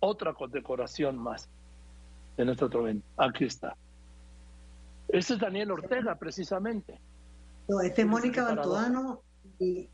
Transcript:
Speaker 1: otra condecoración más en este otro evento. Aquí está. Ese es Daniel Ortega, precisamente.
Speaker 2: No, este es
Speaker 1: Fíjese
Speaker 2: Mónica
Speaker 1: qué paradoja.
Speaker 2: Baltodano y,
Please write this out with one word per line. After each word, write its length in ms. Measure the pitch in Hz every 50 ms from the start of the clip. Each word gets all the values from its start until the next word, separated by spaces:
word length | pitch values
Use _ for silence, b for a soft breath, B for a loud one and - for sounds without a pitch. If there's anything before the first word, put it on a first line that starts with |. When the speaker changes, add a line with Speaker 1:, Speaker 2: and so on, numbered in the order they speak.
Speaker 1:
otra 340 | - 196 208 - 196 160 -
condecoración 840 | - 139 123 131 135 117 - 131 123 120 120 - - 147 139 135
más 320 | 123 117 117 107 - - - - - - - - - - - - - - - - - - - -
en 120 | - 123 127
este 160 | 123 - 139
otro 160 | 120 - 117
evento. 260 | 117 110 107 104 - - -
Aquí 280 | - 131 131 - - 135
está. 320 | 120 - - - - - - - - - - - - - - - - - - - - - - - - - - - - - - -
Ese 280 | - - 185 180 - 247
es 40 | 196
Daniel 320 | 226 196 185 247 208 208
Ortega, 460 | 185 156 175 - 247 254 220 220 170
precisamente. 840 | - - 160 - 190 170 - 190 185 202 226 226 202 - - - - - - - - - - - - - - - - - -
Speaker 2:
No, 120 | 196 190
este 220 | 180 180 - 226
es 60 | 220 214
Speaker 1:
Fíjese 20 |
Speaker 2:
Mónica 380 | 220 233 240 247 240 262 247 233
Speaker 1:
qué 60 | 220
paradoja. 260 | 151 143 - 180 208
Speaker 2:
Baltodano 400 | 233 247 247 262 262 254 220 - - _ - - - - - -
y, 280 | 185 180 180 180 - -